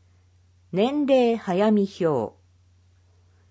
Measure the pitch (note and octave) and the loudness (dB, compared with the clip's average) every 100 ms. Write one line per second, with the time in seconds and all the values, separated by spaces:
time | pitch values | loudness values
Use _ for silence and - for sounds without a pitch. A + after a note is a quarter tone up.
0 | _ _ _ _ _ _ _ F3 A3+ D4 | _ _ _ _ _ _ _ -2 -2 0
1 | C#4 C4+ A#3+ A3+ - F3+ G#3+ G#3+ G3 - | 2 2 2 0 -2 0 2 2 0 -2
2 | E3+ C#3 G#2+ - _ _ _ _ _ _ | -2 -2 -4 -10 _ _ _ _ _ _
3 | _ _ _ _ _ | _ _ _ _ _